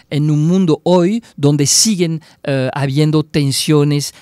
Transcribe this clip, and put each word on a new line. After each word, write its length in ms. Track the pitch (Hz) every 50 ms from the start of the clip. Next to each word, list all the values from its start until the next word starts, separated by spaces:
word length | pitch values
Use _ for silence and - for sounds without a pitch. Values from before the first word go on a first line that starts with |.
| - -
en 220 | - 143 151 151
un 160 | 151 147 151
mundo 340 | 165 175 190 190 170 151 - -
hoy 380 | 170 175 185 175 180 214 233 - - -
donde 300 | - 139 143 147 143 143
siguen, 560 | 135 - - - 220 220 175 180 165 165 156 - - - _ -
eh, 280 | - 139 135 127 131 -
habiendo 500 | - 139 139 131 147 156 156 151 156 151
tensiones, 920 | - - 156 143 139 131 - - - 151 147 143 147 147 143 139 - - -